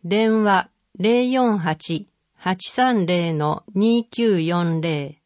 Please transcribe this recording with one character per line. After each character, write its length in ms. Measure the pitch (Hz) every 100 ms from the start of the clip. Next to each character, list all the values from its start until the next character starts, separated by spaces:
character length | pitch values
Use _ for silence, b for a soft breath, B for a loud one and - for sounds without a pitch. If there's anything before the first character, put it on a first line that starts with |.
電 400 | 170 202 220 220
話、 260 | 208 190 - _ _ -
零 320 | 190 240 247
四 280 | 262 247 208
八 480 | 165 156 - 165 202 _ _
八 360 | _ - 185 -
三 360 | - 254 240 170
零 260 | 175 170
の 320 | 160 151 151 -
二 300 | 196 220 233
九 360 | 226 - 233 190
四 400 | 160 175 170 165
零。 360 | 165 151 143 151